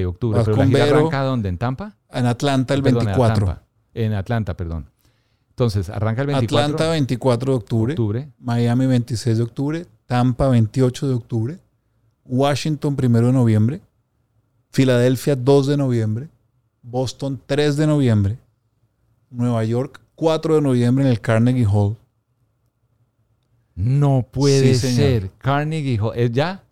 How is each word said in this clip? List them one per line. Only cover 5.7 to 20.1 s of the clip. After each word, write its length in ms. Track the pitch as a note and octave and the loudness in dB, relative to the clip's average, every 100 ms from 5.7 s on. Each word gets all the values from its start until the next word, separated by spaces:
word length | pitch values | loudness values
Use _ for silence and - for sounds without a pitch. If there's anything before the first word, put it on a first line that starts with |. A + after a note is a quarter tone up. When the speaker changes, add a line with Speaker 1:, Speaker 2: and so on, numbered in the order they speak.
| G2+ F2+ | -2 -6
Speaker 1:
arranca 340 | G#2+ A2 A2+ | -4 -4 -2
el 40 | C#3+ | -2
veinticuatro. 480 | C#3 A#2 D3 D3 | -2 0 0 0
Speaker 2:
Atlanta, 160 | D3+ D#3+ | -2 -2
veinticuatro 600 | E3 C3 B2 C3 A#2+ B2+ | -2 -2 -2 0 0 0
de 60 | C3 | -4
octubre. 340 | - A#2 A2+ | -2 -2 -2
Speaker 1:
Octubre. 360 | - G#2+ A2 D3 - | -2 -2 -4 -8 -12
Speaker 2:
Miami, 460 | B3 A#3+ A#3 - - | -4 0 0 2 2
veintiséis 500 | B2+ A#2+ A2+ - A2+ | 0 -2 -4 -2 -2
de 60 | |
octubre. 420 | A#2 - C#3 D#3+ F3 _ - | -2 -4 -6 -6 -10 _ -4
Tampa, 420 | B2 B2+ A#2+ C#3 | 0 0 0 2
veintiocho 580 | A#2+ G#2+ C3 B2+ B2 C#3+ | 2 2 0 0 0 -4
de 80 | |
octubre. 440 | B2+ - A#2+ A2+ F3+ _ _ _ _ _ _ | -4 -4 -6 -6 -8 _ _ _ _ _ _
Washington, 720 | - B2+ C#3 C#3+ D#3 D3+ D3 C3+ | -6 0 0 0 -4 -4 -4 0
primero 320 | B2+ A#2 A#2+ | 2 2 2
de 40 | |
noviembre. 480 | C3 A#2 G#2+ A2 E3 - _ _ _ _ _ _ _ _ | 2 4 4 2 -2 -12 _ _ _ _ _ _ _ _
Filadelfia, 680 | - C3 B2 B2+ C3 - C#3 | 0 2 4 2 0 -2 0
dos 300 | B2 C#3+ C#3 | 4 4 2
de 80 | C#3+ | 0
noviembre. 520 | C3+ A#2 A2 G#2+ D#3 _ _ _ _ _ | 0 0 -2 -4 -8 _ _ _ _ _
Boston, 580 | A#2+ B2 B2+ - C#3 C3 - | -10 -6 -6 -6 -8 -8 -4
tres 300 | C#3 D3+ C#3+ | 0 0 0
de 100 | D#3 | 0
noviembre. 520 | D3 C3 G#2+ G2 A#2 _ _ _ _ _ _ _ _ _ | 2 2 2 0 -4 _ _ _ _ _ _ _ _ _
Nueva 340 | B2 B2 A#2 | -4 -2 0
York, 360 | A2+ A#2 C#3 - _ | -2 -2 -4 -10 _